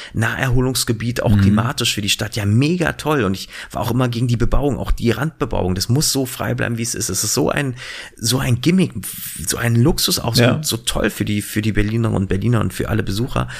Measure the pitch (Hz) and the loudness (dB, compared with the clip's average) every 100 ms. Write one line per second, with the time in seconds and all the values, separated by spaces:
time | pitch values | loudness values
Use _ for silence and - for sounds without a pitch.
0 | - 90 113 - 131 123 127 123 - 107 | -8 -2 -2 0 2 2 2 0 -2 -2
1 | 117 123 104 104 98 107 113 - 117 - | -2 -2 2 4 6 4 2 -2 -2 -2
2 | 101 - 104 110 101 113 147 180 151 - | -2 -2 -2 -2 2 4 2 2 -2 -2
3 | 147 147 95 185 - - - - 104 123 | 0 2 2 -2 -8 -14 -10 -4 -2 0
4 | 127 117 123 117 117 127 143 110 - - | 0 0 0 2 4 4 2 0 0 2
5 | 117 113 156 - 127 98 90 92 - 131 | 2 0 -2 -2 -2 0 0 0 2 2
6 | - 135 127 - 117 120 110 117 117 - | 2 0 -2 -4 -4 -2 -2 -2 -4 -4
7 | - 92 107 - 151 - 139 123 - - | -4 -2 0 0 0 0 -2 -6 -12 -14
8 | - - 110 131 131 120 151 190 156 - | -16 -6 -2 0 0 2 2 4 2 -2
9 | - - - - 80 - 117 117 139 185 | -10 -10 -12 -8 -6 -2 2 4 4 2
10 | - 175 120 113 123 151 156 120 - - | 0 -2 0 4 4 2 -2 -4 -2 -2
11 | 104 - 107 104 - 107 110 98 104 113 | -2 -2 -2 -2 -2 -2 0 0 0 0
12 | 110 107 98 98 110 117 95 - - 104 | 0 0 0 0 2 2 0 -4 -4 -2
13 | - 98 123 - 62 | -2 -4 -2 -2 -4